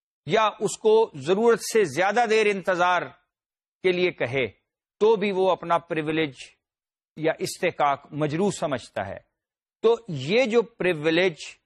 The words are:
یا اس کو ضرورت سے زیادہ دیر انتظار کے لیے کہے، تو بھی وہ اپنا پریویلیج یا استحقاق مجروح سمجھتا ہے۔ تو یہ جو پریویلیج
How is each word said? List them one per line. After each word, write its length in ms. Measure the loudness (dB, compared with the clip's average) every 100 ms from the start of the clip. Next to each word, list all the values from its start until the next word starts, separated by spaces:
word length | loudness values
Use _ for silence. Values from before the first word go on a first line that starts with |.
| _ _ -2
یا 240 | 0 0 0
اس 180 | -6 -2
کو 340 | 2 4 2 -2
ضرورت 440 | -2 2 2 2 0
سے 100 | 0
زیادہ 420 | 0 0 0 2 2
دیر 160 | 2 2
انتظار 560 | 0 -2 0 2 0 -2 -10 _ _ _ _ _ _
کے 80 | -2
لیے 200 | 0 0
کہے، 360 | -2 -4 -2 -4 -6 _ _ _ 0
تو 160 | 2 4
بھی 160 | 0
وہ 200 | 0 0
اپنا 260 | 0 0 -2
پریویلیج 560 | -2 -6 -4 -2 -4 -6 -20 _ _ _ _ _ _ -6
یا 140 | -4 -2
استحقاق 760 | -6 -4 -4 0 0 0 -6
مجروح 380 | -4 -4 0 -2 -2
سمجھتا 480 | -4 -6 -8 -8 -8
ہے۔ 120 | -10 -18 _ _ _ _ _
تو 140 | 0 0 -2
یہ 380 | -8 -2 0 2
جو 160 | 0
پریویلیج 760 | 0 -2 -2 0 0 2 2 -2 -10 -20